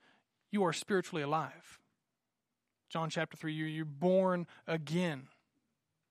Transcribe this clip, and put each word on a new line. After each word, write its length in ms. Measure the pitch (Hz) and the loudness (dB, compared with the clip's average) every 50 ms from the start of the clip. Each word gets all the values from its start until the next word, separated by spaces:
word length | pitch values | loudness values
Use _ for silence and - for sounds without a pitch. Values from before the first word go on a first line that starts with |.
| _ _ _ _ _ _ _ _ _ - | _ _ _ _ _ _ _ _ _ -4
you 140 | - 208 190 | 0 2 2
are 80 | 170 151 | 2 2
spiritually 500 | - - - 214 185 175 - 180 160 143 | -2 -2 0 0 0 0 -2 -4 -4 -2
alive. 560 | 143 156 160 147 127 - 160 - - - - _ _ _ _ _ _ _ _ _ _ _ _ _ _ _ _ _ _ _ _ _ _ | 0 0 0 -2 -4 -8 -14 -20 -20 -20 -20 _ _ _ _ _ _ _ _ _ _ _ _ _ _ _ _ _ _ _ _ _ _
John 200 | - 165 165 160 | -4 -4 -2 -2
chapter 260 | - 165 160 - - | 0 -2 -2 -2 -4
three, 160 | - - 156 156 | -8 -6 -4 -4
you're, 160 | 156 156 156 | -2 -4 -4
you're 160 | 156 160 160 | -2 -4 -4
born 640 | 151 143 139 165 180 185 190 190 185 180 175 170 - - - - | -6 -6 0 4 6 6 6 6 4 2 0 -2 -6 -10 -16 -6
again. 640 | - 165 160 151 135 156 175 185 175 147 131 139 - _ _ _ _ _ _ _ _ _ _ _ _ _ _ _ _ | -4 -4 -2 -2 -2 0 0 0 0 -2 -4 -8 -16 _ _ _ _ _ _ _ _ _ _ _ _ _ _ _ _